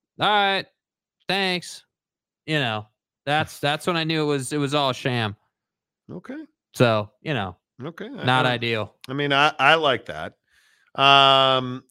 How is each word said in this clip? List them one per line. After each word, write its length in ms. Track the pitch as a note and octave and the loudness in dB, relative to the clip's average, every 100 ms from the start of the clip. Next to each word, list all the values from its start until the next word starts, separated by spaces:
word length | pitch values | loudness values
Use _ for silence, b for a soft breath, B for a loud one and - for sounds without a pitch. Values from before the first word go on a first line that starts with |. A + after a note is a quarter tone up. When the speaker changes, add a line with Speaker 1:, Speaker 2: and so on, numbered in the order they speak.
| _ - | _ -4
Speaker 1:
"All 60 | F3+ | 0
right, 400 | G#3 G3 G3 F#3+ _ _ _ _ _ - | 2 0 -2 -6 _ _ _ _ _ -6
thanks." 560 | F#3+ F#3+ F3 - - - _ _ _ _ _ | -2 -2 -4 -8 -16 -20 _ _ _ _ _
You 140 | - D#3 | -4 -2
know, 300 | B2 G#2+ G#2+ _ _ _ C#3 | -2 -4 -8 _ _ _ -4
that's, 340 | D3+ D#3 - | -2 -4 -4
that's 260 | C#3+ D3+ - | -4 -2 -2
when 100 | E3+ | -2
I 60 | |
knew 220 | D#3+ D#3+ | -2 -2
it 20 | D3+ | 0
was, 260 | C#3+ B2+ | -2 -4
it 60 | D3+ | -4
was 160 | C#3 | -2
all 160 | D3 C3+ | 0 0
a 40 | |
sham. 420 | B2 C3+ B2 G#2+ G2+ _ _ _ _ _ _ - | -2 -2 -2 -2 -6 _ _ _ _ _ _ -18
Speaker 2:
Okay. 240 | D3 - C#4+ D#4 _ _ | -16 -14 -16 -18 _ _
Speaker 1:
So, 380 | - A#2+ A2 G#2 _ | 0 2 0 -4 _
you 100 | - | -8
know, 240 | C3+ F#2+ F2+ _ - | -6 -8 -12 _ -16
Speaker 2:
Okay, 260 | C#3 E3 - | -16 -14 -14
I 180 | C#4+ | -8
Speaker 1:
not 180 | D3+ B2+ | -2 0
Speaker 2:
don't 40 | B2+ | 0
Speaker 1:
ideal. 400 | A#2+ A#2 A2+ G2+ _ - | -2 -4 -4 -6 _ -10
Speaker 2:
I 40 | |
mean, 200 | C#3 C#3+ | -6 -2
I, 220 | C#3 D3+ - | 2 2 2
I 160 | C3+ E3 | 4 4
like 300 | D3+ A#2+ - | 2 -2 -4
that. 280 | D2+ F2 - _ _ _ _ _ - | -12 -12 -16 _ _ _ _ _ 2
Um, 840 | C#3 C#3 C3+ C3+ C3+ C3 B2+ B2+ - | 6 8 8 6 4 2 -2 -8 -12